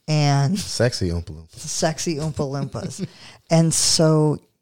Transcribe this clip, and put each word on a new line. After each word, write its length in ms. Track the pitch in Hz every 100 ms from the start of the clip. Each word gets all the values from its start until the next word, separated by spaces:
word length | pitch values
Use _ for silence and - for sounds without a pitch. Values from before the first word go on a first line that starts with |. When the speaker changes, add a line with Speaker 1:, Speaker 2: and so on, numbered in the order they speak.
| -
Speaker 1:
And 520 | 151 143 139 139 202
Speaker 2:
Sexy 500 | - - 120 - 90
Oompa 220 | 85 82
Loompas. 260 | 78 80 -
Speaker 1:
Sexy 600 | 156 - 160 156 175 147
Oompa 280 | 156 139 139
Loompas. 600 | 139 143 110 - - 185 - -
Speaker 2:
<laughs> 220 | - -
Speaker 1:
And 240 | 165 165
so 640 | - - - 156 156 151 143 - _